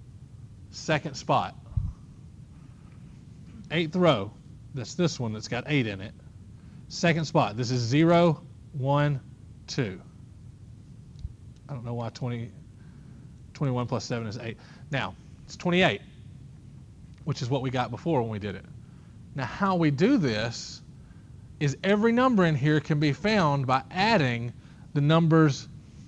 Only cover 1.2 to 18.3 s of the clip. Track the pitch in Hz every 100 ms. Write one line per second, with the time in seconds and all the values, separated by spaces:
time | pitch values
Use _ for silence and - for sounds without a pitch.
1.2 | - 131 98 - - - - - - -
2.2 | - - - - - - - - - -
3.2 | - - - - - 160 160 180 175 117
4.2 | 98 - - - - 139 110 - 175 -
5.2 | 117 107 101 120 143 147 110 98 98 -
6.2 | - - - - - - - - 175 160
7.2 | 156 160 104 107 120 127 113 143 165 170
8.2 | 170 143 - - - 151 131 143 147 139
9.2 | - - - - - - 107 92 - -
10.2 | - - - - - - - - - -
11.2 | - - - - - 135 120 120 113 -
12.2 | 127 120 120 - - - - - - -
13.2 | - - - - 143 123 120 117 - 117
14.2 | 110 104 113 107 - - - 135 101 -
15.2 | - - - - 180 175 170 101 - -
16.2 | - - - - - - - - - -
17.2 | - 131 120 135 131 127 120 117 - 143
18.2 | 113